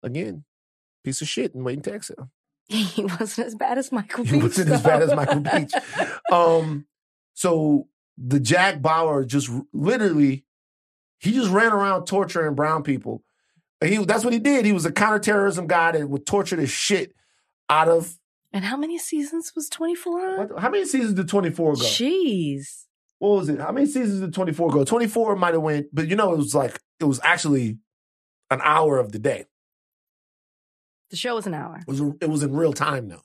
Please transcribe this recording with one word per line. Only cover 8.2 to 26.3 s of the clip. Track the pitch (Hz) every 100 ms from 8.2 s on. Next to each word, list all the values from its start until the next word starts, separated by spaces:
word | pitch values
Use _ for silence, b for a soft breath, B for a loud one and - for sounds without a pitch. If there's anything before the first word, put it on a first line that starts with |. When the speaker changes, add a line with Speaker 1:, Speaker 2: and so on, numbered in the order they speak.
| 127 143
Speaker 1:
Jack | 117 175 185 170
Bauer | 139 160 165 143
just | 127 139 120
r-, | 120 -
literally, | - 156 247 208 151 143 135 _ _ _ _ _ _ _ _
he | 175
just | 240 226
ran | 185 226
around | 208 196 190 175
torturing | 196 190 175 156
brown | 139 151 156
people. | 147 131 113 113 _ _ _ _ _ _
He, | 156 208
that's | 185 220
what | 226
he | 233
did. | 220 277
He | 214
was | 196
a | 160
counterterrorism | 147 214 214 208 214 196 180 165
guy | 175 165
that | 165 147
would | 139 143
torture | 202 190 175
the | 139
shit | - - 196 135 _ _ _ _ _ _
out | 151 160
of | 165 170 - _ _ _
Speaker 2:
And | 202
how | 190 269
many | 302 339
seasons | - 311 285 330 320 -
was | 302
twenty-four | - 330 349 359 339 370
on? | 381 403
Speaker 1:
What, | -
how | 208
many | 403
seasons | 370 269 226
did | 190 180
twenty-four | 202 175 - 165
go? | 143
Speaker 2:
Jeez. | 110 - 247 370 339 196 156 139 143 - - _ _ _
Speaker 1:
What | 202 202
was | 156
it? | 143
How | 156
many | 233 285
seasons | 262 233 196
did | 190
twenty-four | 160 180 156 170
go? | 143
Twenty-four | 139 226 233 233 220 202
might | 180
have | 165
went, | 156 147 147
but, | 143 156
you | 196
know, | 208